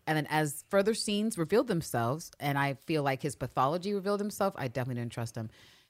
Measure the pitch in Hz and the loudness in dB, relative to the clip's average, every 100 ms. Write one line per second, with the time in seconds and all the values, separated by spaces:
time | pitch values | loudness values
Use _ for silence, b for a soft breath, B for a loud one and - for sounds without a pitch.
0 | - 156 143 156 151 - - 196 202 226 | -2 0 2 0 0 -2 2 4 4 2
1 | - 208 220 214 156 208 262 175 - 127 | 0 0 0 -2 2 2 4 0 0 0
2 | 117 151 - - 143 139 139 131 - 156 | 0 0 -6 -6 -2 0 0 -2 -2 0
3 | 139 135 151 - 127 - 131 175 190 202 | 2 0 -2 -4 -4 2 2 2 -2 -2
4 | 185 202 208 - 196 - 131 123 123 120 | 0 0 -2 0 0 0 -4 -2 -2 -4
5 | 117 120 117 - 113 b b b b | -4 -4 -6 -6 -8 b b b b